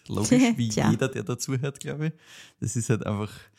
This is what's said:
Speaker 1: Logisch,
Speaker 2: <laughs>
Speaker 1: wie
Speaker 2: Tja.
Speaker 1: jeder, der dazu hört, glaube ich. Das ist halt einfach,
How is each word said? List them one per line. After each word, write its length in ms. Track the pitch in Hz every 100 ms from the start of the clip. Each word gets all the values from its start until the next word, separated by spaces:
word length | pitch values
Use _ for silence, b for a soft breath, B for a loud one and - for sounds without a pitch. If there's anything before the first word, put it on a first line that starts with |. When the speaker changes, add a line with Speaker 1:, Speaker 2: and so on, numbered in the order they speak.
| -
Speaker 1:
Logisch, 240 | 98 107
Speaker 2:
<laughs> 260 | - 240 226
Speaker 1:
wie 120 | 113
Speaker 2:
Tja. 220 | 107 110
Speaker 1:
jeder, 180 | 110 131
der 160 | 117
dazu 340 | - 120 - 131
hört, 220 | 139 -
glaube 260 | 147 143 156
ich. 40 | 160 B B B _
Das 160 | 113 120
ist 120 | 110
halt 140 | 107
einfach, 280 | 95 104 107 - -